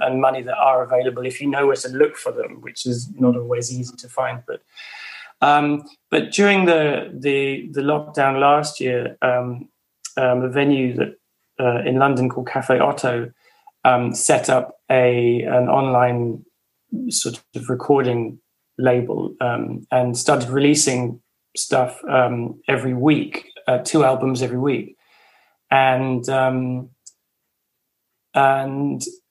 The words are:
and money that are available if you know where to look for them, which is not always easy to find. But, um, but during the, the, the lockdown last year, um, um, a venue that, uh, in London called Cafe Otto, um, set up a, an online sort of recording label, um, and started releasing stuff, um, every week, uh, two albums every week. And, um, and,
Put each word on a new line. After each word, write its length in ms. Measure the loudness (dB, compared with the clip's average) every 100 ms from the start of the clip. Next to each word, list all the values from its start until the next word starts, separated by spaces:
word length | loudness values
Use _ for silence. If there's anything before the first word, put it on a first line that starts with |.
and 200 | -2 0
money 220 | 0 0
that 140 | -6 0
are 260 | 2 2
available 440 | 0 0 0 -4 -6
if 140 | -4
you 80 | -4
know 180 | 0 2
where 100 | 0
to 120 | -2
look 280 | 2 2 0
for 140 | -6
them, 300 | -6 -8 -12
which 260 | -16 -8 -6
is 240 | -6 -6 0
not 180 | 2 2
always 360 | -2 -4 -4
easy 240 | -8 -10 -14
to 120 | -10
find. 340 | -6 -6 -6 -12
But, 160 | -14 _ -20 -18 -18 -18 -18 -20 _
um, 440 | 2 4 2 -2 -6 _ _
but 220 | -2 0
during 340 | 2 4 4 4
the, 440 | 4 2 -2 -6
the, 560 | -6 -2 0 -2 -4 -6
the 80 | -2
lockdown 580 | 0 -2 -2 0 0 4
last 420 | 4 4 0 -4
year, 360 | -4 -2 -4 -4
um, 460 | -2 0 -4 -8 -14 _ _ _ -12 -2
um, 260 | 0 2
a 60 | 0
venue 460 | 0 2 2 0
that, 240 | -2 -4 -6 _ _ _ -2
uh, 240 | 0 0
in 160 | 0 2
London 300 | 2 2 -2
called 200 | -4 -6
Cafe 300 | -4 0 2
Otto, 540 | 2 0 -2 -4 -6 -14 _ _ _ _
um, 300 | 2 2 0
set 340 | -2 0 2 2
up 300 | 0 0 -8 0
a, 520 | 4 4 4 2 2
an 260 | 2 2 2
online 760 | 2 2 2 2 0 -2 -6 -12 _ _ _ _ -8 -4
sort 340 | -4 -4 -8 _ -12
of 120 | -6
recording 720 | -2 2 2 2 -2 -4 -10 _ _ _ -2
label, 560 | 2 2 0 -4 -6 -6
um, 460 | -4 -4 -6 -8 -2
and 260 | 0 0 -2
started 320 | 0 0 0
releasing 720 | 2 4 4 2 0 -4 -8 _ _ _ -10
stuff, 460 | -2 -2 -2 -6
um, 560 | -2 2 2 0 -6 -6 -2
every 260 | -2 -2
week, 580 | 0 2 2 0 -10 -14 -8 -2
uh, 120 | -2
two 260 | 2 2
albums 380 | 4 2 0 -2
every 160 | -2 -2
week. 380 | -2 -2 -6 -16 _ _ _ _ _ _ _
And, 580 | 2 4 2 0 -2 -2
um, 600 | 0 0 0 -2 -6 -10 _ -20 -20 _ _ _ _ _ _ _ _ _ _ _
and, 680 | 2 4 4 -2 -4 -4 -4 -8 -12 _